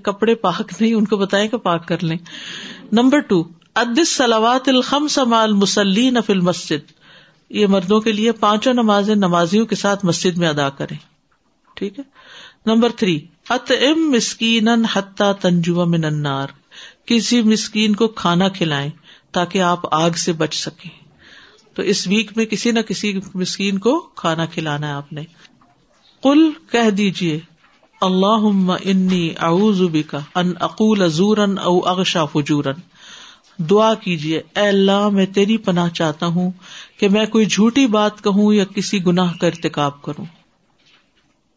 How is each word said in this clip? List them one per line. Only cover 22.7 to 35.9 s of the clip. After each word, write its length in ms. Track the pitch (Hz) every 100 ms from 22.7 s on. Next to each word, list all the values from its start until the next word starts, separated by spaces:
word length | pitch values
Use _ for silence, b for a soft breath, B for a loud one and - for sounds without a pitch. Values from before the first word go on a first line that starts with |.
نہ 100 | 233 220
کسی 260 | 190 208 190 185 185
مسکین 420 | 180 - 196 196
کو 200 | 214 330 - -
کھانا 300 | 170 160 160
کھلانا 340 | 170 160 147 147
ہے 60 |
آپ 180 | 143 143
نے۔ 100 | 151 160 _ b _ _ _ _ _ _ _
قل، 160 | 269 294 320 302 -
کہہ 180 | 233 226
دیجئے، 480 | 202 202 - 170 151 - _ _ _ _ _
اللہم 720 | 190 185 190 220 208 196 185
انی 580 | 180 185 190 185 185 165 -
اعوذ 420 | 165 170 214 190 185
بک 240 | 156 151 143
ان 360 | 147 185 180 170
اقول 480 | 165 - 220 208 180
زورا 360 | 156 202 214 202 196
او 160 | - 180 175
اغشا 340 | 185 175 175 147
فجورا، 460 | 151 143 147 135 139 - B B B B B _ -
دعا 340 | 160 208 220 220
کیجئے، 460 | 190 170 156 160 - 202
اے 120 | 208
اللہ 400 | 196 196 202 208
میں 160 | 196 190
تیری 240 | 196 202 226 208
پناہ 220 | 175 170